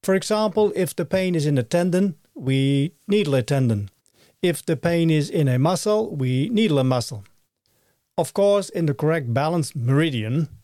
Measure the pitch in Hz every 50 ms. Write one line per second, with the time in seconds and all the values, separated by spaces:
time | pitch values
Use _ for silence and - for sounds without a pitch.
0 | - - 190 190 - - 220 214 220 214 175 214 214 202 - 190 185 170 - -
1 | 170 - - 190 190 185 175 160 143 151 143 131 120 - - 175 180 185 170 185
2 | 202 196 156 _ _ _ _ 302 135 131 131 135 135 139 139 139 139 170 _ _
3 | _ - 202 214 196 147 139 131 117 - 143 135 131 117 110 101 101 98 _ _
4 | _ _ _ _ _ _ _ _ - 175 165 - - - 165 - - 170 170 170
5 | 165 165 156 151 143 - - 180 151 135 123 123 139 165 185 175 - 214 214 214
6 | 220 - - 143 131 127 127 127 143 214 240 208 226 202 147 139 131 131 127 123
7 | 113 - - 104 95 - _ _ _ _ _ _ _ _ _ _ _ _ _ _
8 | _ _ _ - 160 - - - 196 202 202 202 190 - - 175 165 151 139 -
9 | 147 151 165 165 135 120 117 131 143 156 208 - 151 - - 151 117 127 135 143
10 | 160 160 135 113 107 110 127 160 160 - - -